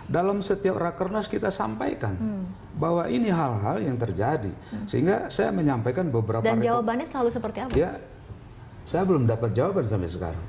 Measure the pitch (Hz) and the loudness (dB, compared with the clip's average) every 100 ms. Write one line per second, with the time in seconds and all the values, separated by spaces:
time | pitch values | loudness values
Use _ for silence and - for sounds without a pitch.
0 | - 151 190 202 190 196 196 - 170 - | -2 2 2 2 0 2 2 2 0 -2
1 | 185 214 - 202 208 190 214 220 285 - | -2 -2 -2 -2 0 0 -2 -2 -4 -2
2 | - - 220 202 185 190 - - 160 170 | -2 -2 -2 -4 -6 -8 -8 -2 2 2
3 | 170 240 220 170 139 107 104 185 156 120 | 2 2 2 2 2 0 0 0 0 -2
4 | 113 87 117 151 101 - - 214 - 123 | -2 0 0 0 -2 -8 -10 -10 -2 2
5 | 160 202 - - 214 196 147 123 117 131 | 4 2 0 -2 0 2 2 2 0 0
6 | 175 117 104 113 220 226 240 240 226 240 | 2 2 2 2 2 4 4 2 2 0
7 | 330 277 240 240 220 202 254 - 175 - | -2 0 0 0 -4 -6 0 2 2 -2
8 | - - - - - - - - - 165 | -14 -16 -16 -16 -16 -18 -18 -16 -4 0
9 | 190 160 117 113 117 101 165 196 113 101 | 4 4 4 2 2 2 2 2 2 0
10 | 85 87 87 82 | -2 -4 -4 -6